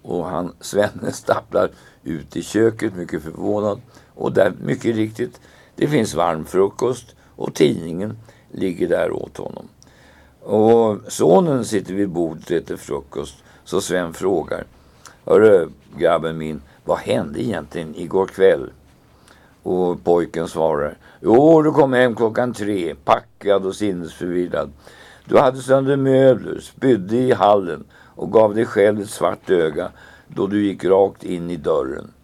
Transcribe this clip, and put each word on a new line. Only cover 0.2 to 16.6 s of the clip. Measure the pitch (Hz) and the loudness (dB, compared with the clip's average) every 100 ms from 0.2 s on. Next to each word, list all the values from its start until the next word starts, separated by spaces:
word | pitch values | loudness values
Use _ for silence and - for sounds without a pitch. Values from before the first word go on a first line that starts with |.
| 85 | -4
han, | 90 90 - | -6 -8 -12
Svenne, | - 98 104 - 107 | -4 0 0 -2 -10
stapplar | - - 95 - 92 92 - - _ | -8 -2 -2 0 -2 -2 -6 -20 _
ut | - 78 71 - | -10 -10 -8 -10
i | |
köket, | 82 104 113 110 113 90 | -4 0 0 0 -8 -8
mycket | 85 87 | -8 -8
förvånad. | 78 80 98 104 104 104 - - _ - | -10 -8 -4 -2 -2 -4 -12 -20 _ -8
Och | - | -2
där, | - 98 - | 2 0 0
mycket | - 139 110 110 | -6 -4 -2 -2
riktigt, | 110 113 123 - _ _ _ - | -4 -4 -10 -10 _ _ _ -4
det | 147 | 0
finns | 147 107 76 | 0 0 0
varm | 87 80 78 | -2 -2 -2
frukost | 90 98 - 123 123 - _ _ - | 0 0 0 -4 -4 -12 _ _ -12
och | - | -10
tidningen | - 151 95 82 90 107 110 - _ _ | 0 2 2 -8 -8 -8 -12 -20 _ _
ligger | - 95 85 87 | -6 -6 -4 -2
där | 87 82 | -2 -2
åt | 80 - - | -6 -10 -14
honom. | - - - _ _ _ _ _ _ _ | -14 -14 -20 _ _ _ _ _ _ _
Och | - 107 110 117 113 104 - | -2 2 6 6 4 0 -8
sonen | - 151 185 175 131 110 | 0 4 4 4 -2 -2
sitter | 107 - | -4 -4
vid | 95 101 | -4 -2
bordet | 82 82 80 - | -2 -4 -6 -4
och | |
äter | 85 - 90 | -4 -4 -12
frukost. | - 71 69 - 76 - _ _ | -8 -10 -10 -12 -12 -16 _ _
Så | - 90 | -6 -6
Sven | 98 90 82 | -2 -4 -4
frågar: | 80 95 90 71 - - _ _ _ - _ - | -4 -2 -2 -4 -10 -10 _ _ _ -20 _ 4
"Hörru, | 90 107 98 78 - _ - | 6 8 6 4 -8 _ -2
grabben | 82 82 80 80 | 0 2 -2 -6
min, | 78 76 | -8 -10